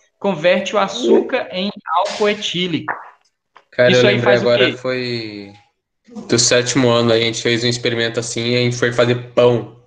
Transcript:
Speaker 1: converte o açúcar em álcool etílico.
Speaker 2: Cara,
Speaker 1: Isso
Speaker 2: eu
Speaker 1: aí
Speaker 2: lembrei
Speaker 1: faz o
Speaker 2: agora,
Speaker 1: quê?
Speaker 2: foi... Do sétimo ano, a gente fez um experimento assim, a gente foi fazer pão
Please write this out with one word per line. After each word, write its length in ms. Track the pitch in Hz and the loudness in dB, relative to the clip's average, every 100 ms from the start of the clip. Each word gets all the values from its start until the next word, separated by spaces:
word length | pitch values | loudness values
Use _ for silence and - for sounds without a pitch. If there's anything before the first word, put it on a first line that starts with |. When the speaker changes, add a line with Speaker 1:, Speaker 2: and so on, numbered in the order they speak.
| _ _ | _ _
Speaker 1:
converte 560 | 202 160 175 196 190 | -4 0 2 0 0
o 40 | 214 | -2
açúcar 680 | 196 247 233 - - 254 - | -2 -2 2 2 2 -4 -4
em 180 | 185 202 - - 175 | -6 -6 -8 -4 -2
álcool 320 | 202 - 208 | -2 -2 -2
etílico. 640 | 208 - 170 180 156 - - - _ _ _ _ _ _ | -2 -4 -4 -4 -4 -6 -10 -14 _ _ _ _ _ _
Speaker 2:
Cara, 200 | - 123 | 2 4
Speaker 1:
Isso 100 | 123 | 6
Speaker 2:
eu 60 | 123 | 4
Speaker 1:
aí 80 | 120 | 4
Speaker 2:
lembrei 160 | 120 | 2
Speaker 1:
faz 100 | 120 | 2
o 60 | 120 | 4
Speaker 2:
agora, 220 | 120 - | 2 2
Speaker 1:
quê? 60 | 120 | 0
Speaker 2:
foi... 760 | 127 127 123 120 110 104 101 104 _ _ _ _ _ - - | -6 -4 -4 -6 -8 -12 -16 -20 _ _ _ _ _ -18 -2
Do 100 | 120 | 0
sétimo 500 | - 123 123 143 123 | 2 2 2 0 2
ano, 240 | 117 117 | 4 2
a 60 | 113 | 2
gente 220 | 117 110 | 0 -2
fez 220 | 120 117 | -2 0
um 60 | 120 | -2
experimento 500 | 120 123 117 117 117 | -2 -4 -2 -4 -4
assim, 380 | 117 117 120 123 | -6 -6 -2 0
a 20 | |
gente 180 | 123 120 | 0 0
foi 160 | 120 | -2
fazer 380 | 120 120 120 - | 2 2 0 -2
pão 480 | - 123 117 104 - | 2 4 2 -4 -16